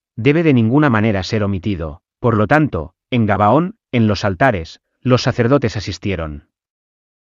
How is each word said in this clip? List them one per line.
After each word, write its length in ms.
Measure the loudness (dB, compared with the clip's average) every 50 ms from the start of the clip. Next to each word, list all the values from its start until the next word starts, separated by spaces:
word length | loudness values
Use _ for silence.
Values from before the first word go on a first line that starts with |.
| _ _ _
debe 260 | -2 0 0 2 2 2
de 120 | 2 4
ninguna 360 | 4 2 2 2 2 2 2
manera 320 | 2 2 2 0 0 -2 -4
ser 220 | -4 -4 -4 -2
omitido. 580 | -2 -4 -4 -4 -6 -6 -6 -8 -10 -12 -14 _ _ _ _
Por 180 | -2 0 0
lo 100 | 2 2
tanto, 480 | 2 2 2 2 0 -2 -6 -8 -10 _ _ _ -6
en 160 | -2 0 0
Gabaón, 520 | 0 2 2 2 2 2 2 0 -2 -6 _ _ _ 0
en 140 | 0 2
los 180 | 2 0 0 -2
altares, 580 | -4 -2 0 0 0 0 -2 -6 -10 -16 -20 _ _ _ _
los 220 | -2 0 0 0 0
sacerdotes 540 | 0 -2 0 0 2 2 2 0 0 -4
asistieron. 720 | -6 -8 -8 -10 -8 -6 -6 -6 -6 -6 -8 -10 -14 -16 _ _ _ _ _ _ _ _ _ _ _ _ _ _ _ _ _